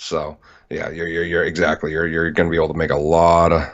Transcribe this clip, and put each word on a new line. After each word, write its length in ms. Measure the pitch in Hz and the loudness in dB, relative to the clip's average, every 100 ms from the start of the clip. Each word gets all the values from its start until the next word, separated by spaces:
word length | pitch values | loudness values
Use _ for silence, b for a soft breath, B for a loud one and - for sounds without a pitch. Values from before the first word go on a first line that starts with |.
So, 380 | - 80 76 76 b b b | -6 -6 -6 -12 b b b
yeah, 200 | 78 78 | -10 -8
you're, 180 | 80 85 | -8 -6
you're, 160 | 82 | -4
you're 180 | 85 85 | -2 -2
exactly. 480 | 80 82 80 78 78 | -2 0 -2 -2 -4
You're, 160 | 78 85 | -4 -2
you're 240 | 82 82 | -2 -2
gonna 200 | 78 85 | 0 0
be 40 | |
able 140 | 82 78 | 2 0
to 100 | 78 | -2
make 140 | 78 | -2
a 40 | 71 | 0
lot 540 | 76 82 85 85 85 | 2 4 6 6 4
of, 120 | 82 78 | 2 0